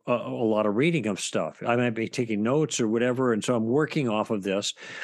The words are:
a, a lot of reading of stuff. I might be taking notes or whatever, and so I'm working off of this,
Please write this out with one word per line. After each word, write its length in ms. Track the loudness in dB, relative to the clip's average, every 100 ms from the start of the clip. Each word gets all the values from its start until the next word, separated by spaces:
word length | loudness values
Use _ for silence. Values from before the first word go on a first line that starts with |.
| -2
a, 60 |
a 340 | -2 -2 -2 2
lot 220 | 2 2
of 80 | 2
reading 320 | 2 2 0
of 120 | -2
stuff. 440 | -2 -2 -4 -4 -2
I 100 | 2
might 180 | 2 0
be 120 | -4
taking 360 | -4 -2 0
notes 360 | 0 0 0 0
or 80 | 0
whatever, 460 | 2 2 2 2
and 100 | 2
so 120 | 0 0
I'm 100 | 2
working 420 | 2 0 0 0
off 220 | 0 0
of 140 | -2
this, 320 | 0 -2 -2 -6 -12 -14